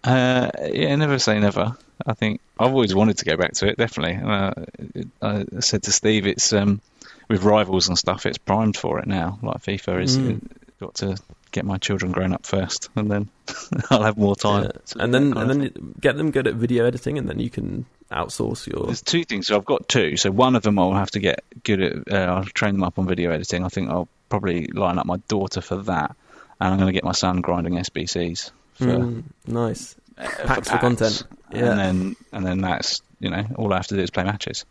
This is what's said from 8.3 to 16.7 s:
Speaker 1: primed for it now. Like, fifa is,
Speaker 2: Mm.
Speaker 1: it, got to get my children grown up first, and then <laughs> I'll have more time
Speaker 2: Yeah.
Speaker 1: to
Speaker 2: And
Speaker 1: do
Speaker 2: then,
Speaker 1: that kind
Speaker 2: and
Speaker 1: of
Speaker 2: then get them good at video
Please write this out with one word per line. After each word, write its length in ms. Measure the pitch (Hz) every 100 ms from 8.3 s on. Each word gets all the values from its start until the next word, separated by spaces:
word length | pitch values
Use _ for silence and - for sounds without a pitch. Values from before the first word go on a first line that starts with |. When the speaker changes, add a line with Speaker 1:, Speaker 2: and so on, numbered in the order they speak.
| -
Speaker 1:
primed 360 | - 101 110 101
for 240 | - 78
it 80 | -
now. 300 | 98 82 101
Like, 200 | 117 -
fifa 380 | - 101 - 92
is, 140 | 110 131
Speaker 2:
Mm. 200 | 131 107
Speaker 1:
it, 40 | - - - _
got 160 | 98 -
to 200 | 98 95 _ - _
get 120 | -
my 140 | 98 98
children 340 | - 101 90
grown 220 | 90 92
up 100 | 92
first, 460 | - 98 92 - - -
and 160 | 107
then 180 | 104 101 _ -
<laughs> 440 | - - 147 -
I'll 100 | 127
have 160 | 107 107
more 180 | 101 101
time 280 | 104 101
Speaker 2:
Yeah. 80 | 101 - -
Speaker 1:
to 120 | -
Speaker 2:
And 100 | 113
Speaker 1:
do 60 | 127
Speaker 2:
then, 100 | 143
Speaker 1:
that 60 | 113
kind 160 | 113
Speaker 2:
and 120 | 139 135
Speaker 1:
of 60 | -
Speaker 2:
then 200 | - -
get 180 | 143 143
them 140 | 156
good 160 | 135 123
at 80 | 117
video 300 | 120